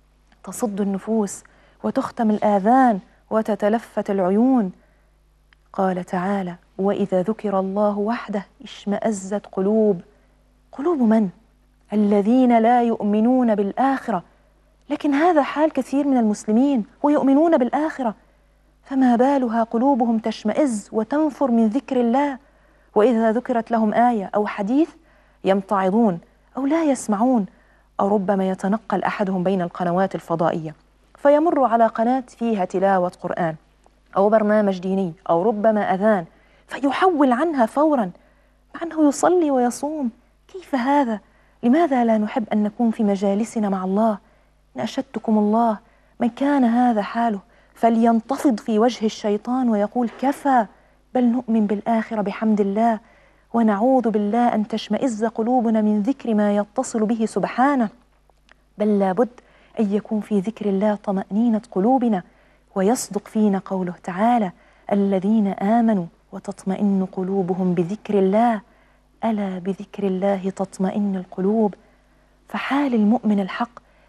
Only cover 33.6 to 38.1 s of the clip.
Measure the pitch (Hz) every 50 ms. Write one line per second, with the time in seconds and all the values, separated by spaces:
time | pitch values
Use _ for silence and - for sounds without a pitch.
33.6 | _ _ _ _ _ _ _ _ _ _ - 185 196 208 220 220 208 208 208 214
34.6 | 208 196 190 180 180 190 190 190 196 170 160 - - - 170 170 185 226 226 208
35.6 | 202 226 214 208 202 - 190 180 202 220 214 185 165 - _ _ _ _ _ _
36.6 | _ - - - 262 277 - - 359 381 349 269 294 254 240 240 311 349 302 269
37.6 | 226 220 - 269 302 320 294 254 208 175